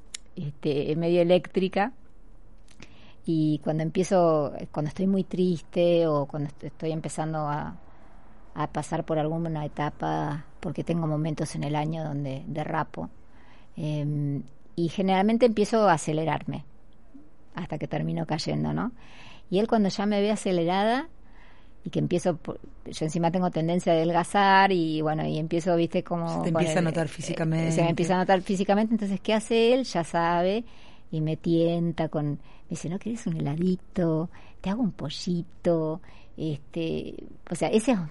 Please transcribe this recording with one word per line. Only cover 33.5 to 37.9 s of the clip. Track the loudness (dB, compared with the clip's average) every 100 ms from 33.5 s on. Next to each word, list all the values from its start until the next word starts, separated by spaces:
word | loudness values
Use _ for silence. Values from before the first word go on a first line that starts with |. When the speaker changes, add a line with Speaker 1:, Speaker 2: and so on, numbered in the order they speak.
| 0 0 0 -2 0 2 2 -2 -8 -16 -8
Speaker 1:
Te | -4
hago | 0
un | -2
pollito", | -2 -6 -6 -2 -2 -4 -2 2 2 2 -4 -10 -16 -14 -6
este, | -4 -4 -6 -4 -2 -4 -6 -10 -14 -12 -6
o |
sea, | -2 2
esos | 4 4